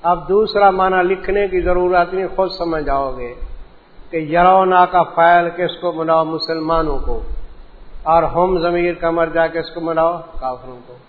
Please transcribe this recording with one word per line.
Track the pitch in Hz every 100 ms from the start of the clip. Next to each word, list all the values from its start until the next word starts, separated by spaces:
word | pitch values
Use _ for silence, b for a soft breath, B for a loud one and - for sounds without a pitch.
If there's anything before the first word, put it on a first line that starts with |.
اب | 170 175 175
دوسرا | 202 214 - 196
معنی | 190 190 185
لکھنے | 180 190 - 202 202
کی | 185
ضرورت | 175 180 180 180 175
نہیں، | 190 185 -
خود | 185 -
سمجھ | 170 160 143
آؤ | 139 139 127
گے | 120 123 - - - - _ - -
کہ | 165
یرونا | 156 170 180 190 185 180 180
کا | 185
فعل | 165 - 170 175 170
کس | 170 170 -
کو | 175
بناؤ؟ | 160 160 160
مسلمانوں | 160 160 - 160 160 165 156 139
کو۔ | - 156 - - - - - - - -
اور | 156 165
ہم | 160 165 185 180
ضمیر | 170 175 175
کا | 170 165
مرجع | 165 165 165 160
کس | 165 160
کو | 170
بناؤ؟ | 165 160 165 170 165 -
کافروں | 131 127 131 123 120
کو۔ | 127